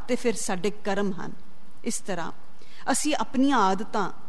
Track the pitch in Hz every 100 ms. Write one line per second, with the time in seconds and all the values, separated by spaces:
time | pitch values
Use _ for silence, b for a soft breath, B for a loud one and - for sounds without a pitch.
0 | - 247 240 185 - 185 202 196 208 196
1 | 202 165 151 - - - - - 240 -
2 | - 180 160 - - - B B - 269
3 | 302 294 226 247 277 262 190 196 214 220
4 | 180 -